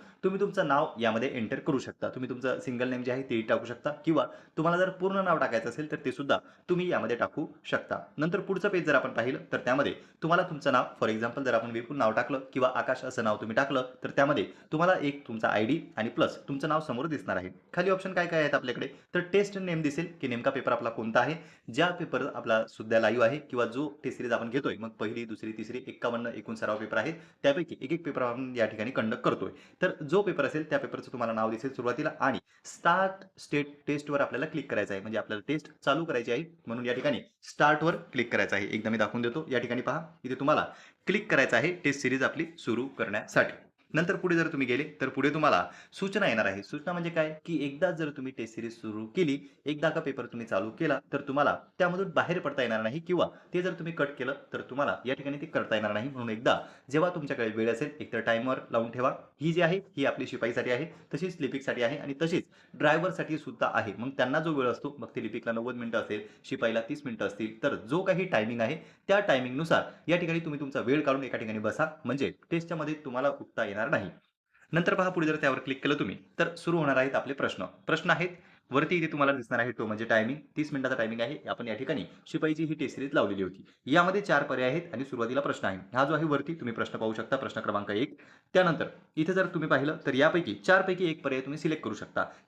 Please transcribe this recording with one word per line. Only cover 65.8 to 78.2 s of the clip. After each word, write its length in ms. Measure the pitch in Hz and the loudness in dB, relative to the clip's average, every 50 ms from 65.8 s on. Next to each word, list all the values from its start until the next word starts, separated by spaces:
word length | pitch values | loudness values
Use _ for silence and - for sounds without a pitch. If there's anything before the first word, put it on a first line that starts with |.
| 120 117 113 113 | -6 -4 -2 -4
असेल, 220 | 101 - 107 107 104 - - - - | -2 -2 -4 -6 -6 -10 -16 -20 -10
शिपाईला 360 | - 135 127 123 117 110 113 | -8 -4 0 0 0 2 0
तीस 200 | 113 - 143 101 - | -2 -2 -6 -8 -6
मिनिटं 220 | 131 113 107 110 98 | -8 -4 -4 -4 -4
असतील, 360 | 98 - 113 107 110 - - | -2 -4 -6 -6 -4 -4 -2
तर 120 | 143 117 | -2 -2
जो 280 | 90 101 110 131 175 190 | -2 -4 -2 -2 0 2
काही 220 | 196 185 165 190 | 2 0 0 0
टायमिंग 360 | 180 - 113 110 110 120 117 | 0 0 0 0 0 0 0
आहे, 140 | 113 110 156 165 - - - _ _ - | 0 0 -2 -4 -8 -14 -20 _ _ 2
त्या 120 | 196 202 | 2 4
टायमिंगनुसार 640 | 202 202 147 131 127 123 127 135 165 165 156 107 - - - - - - | 4 4 2 2 2 -2 -4 -4 0 2 2 2 2 0 -6 -8 0 0
या 100 | 160 175 | 2 2
ठिकाणी 220 | - 165 165 165 | 2 0 -2 -2
तुम्ही 200 | 165 160 147 143 | -2 -4 -6 -6
तुमचा 200 | 151 135 - 127 | -6 -4 -4 -2
वेळ 220 | 104 113 135 151 | 2 4 4 4
काढून 220 | 147 147 135 135 139 | 4 4 2 2 0
एका 140 | 120 - 117 | -2 -4 -4
ठिकाणी 220 | 120 110 107 110 | -4 -4 -4 -2
बसा, 260 | 107 107 101 - 151 165 - - - | -2 -2 0 0 0 -2 -2 -4 -4
म्हणजे 280 | 120 123 139 135 95 85 - _ - | -4 -2 0 0 -2 -2 -6 _ -4
टेस्टच्या 260 | - 170 165 - 175 160 | -4 -2 -2 -4 -4 -4
मध्ये 160 | 151 147 156 151 - | -4 -4 -6 -6 -6
तुम्हाला 240 | 139 120 123 135 143 | -6 -2 0 2 0
उठता 360 | 143 - 110 - _ - 117 | 0 -2 -6 -8 _ -4 -2
येणार 160 | 104 98 104 | -2 -2 -2
नाही. 280 | 110 135 160 127 101 87 82 - _ _ _ _ _ _ _ _ _ _ | -2 0 0 0 -2 -4 -8 -12 _ _ _ _ _ _ _ _ _ _
नंतर 220 | - 160 175 185 196 | 0 2 2 4 4
पहा 160 | 185 185 185 | 4 2 2
पुढे 180 | 180 175 160 156 | 2 2 2 2
जर 80 | 156 | 2
त्यावर 240 | 156 156 143 131 127 | 4 2 2 2 2
क्लिक 240 | - - 135 - - | 0 -4 -4 -2 0
केलं 160 | 143 147 - | 2 2 2
तुम्ही, 180 | - 104 92 - - - _ - | 0 -2 -4 -6 -12 -8 _ 0
तर 160 | 170 165 - | 0 0 -2
सुरू 220 | - - - 170 170 | -4 -2 0 0 2
होणार 200 | 156 143 135 127 | 2 4 4 4
आहेत 180 | 131 139 135 | 4 4 2
आपले 180 | 117 - 123 139 | 0 -2 -2 -2
प्रश्न. 320 | - 143 113 - - 95 | -2 -2 -2 -2 -4 -8
प्रश्न 440 | - - - _ - 156 156 - 180 | -8 -10 -10 _ -2 -2 0 2 2
आहेत 200 | 165 151 | 2 2